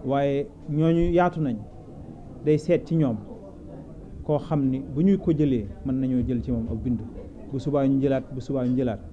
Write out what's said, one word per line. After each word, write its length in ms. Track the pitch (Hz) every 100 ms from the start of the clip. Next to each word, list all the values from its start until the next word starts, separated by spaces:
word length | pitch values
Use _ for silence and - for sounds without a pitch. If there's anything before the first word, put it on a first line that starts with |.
waaye 420 | 127 139 143 139 143 - -
ñooñu 440 | 147 160 170 170
yaatu 280 | 170 180 165
nañ, 160 | 147 107 - - - - - - - -
day 140 | 143 151
seet 260 | 156 170 -
ci 100 | 160
ñoom 200 | 143 107 - - - - - - - - - -
koo 140 | - 147
xam 300 | - 156 135
ni 100 | 131
bu 220 | - 135
ñu 160 | 190 196
ko 140 | 180
jëlee 340 | 151 147 123 101 - 139
mën 60 | 131
nañoo 220 | 131 127 120
jël 160 | 120
ci 80 | 123
moom 160 | 120 113
ab 120 | 113
bind, 180 | 120 113 104 - - - -
bu 60 | 135
subaa 260 | 151 139 135
ñu 140 | 139
jëlaat, 240 | 135 135 131
bu 60 | 131
subaa 260 | - 135 123
ñu 100 | 127
jëlaat. 220 | 123 101 -